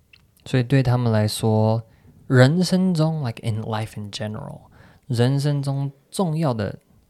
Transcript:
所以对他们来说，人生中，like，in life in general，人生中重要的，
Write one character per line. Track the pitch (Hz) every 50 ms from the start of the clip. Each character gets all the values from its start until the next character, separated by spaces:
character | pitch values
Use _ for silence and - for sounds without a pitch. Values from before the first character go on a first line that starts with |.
| _ _ - _ _ _ _ _ _
所 | - - 127
以 |
对 | 120 123 139 135
他 | 127 123 120 123
们 | 123 117
来 | 110 107 107 107
说， | - - - 113 110 107 110 110 110 113 - - _ _ _ - - - -
人 | - 135 127 127 135 160 180 180
生 | - 190 185 185 190
中， | 175 156 156 160 160 156 139
like，in | 117 - - - 117 107 110
life | 110 113 110 107 110 104 - 107
in | 104 101
general， | - - 107 107 107 - 95 92 - - - - - - - - - _ _
人 | - 123 113 120 127 139 139
生 | 139 147 143 143
中 | 139 139 139 139 139 139 - _ _ _
重 | - - 196 165 151
要 | 160 165 139
的， | 117 110 98 95 - - _ _ _ _ _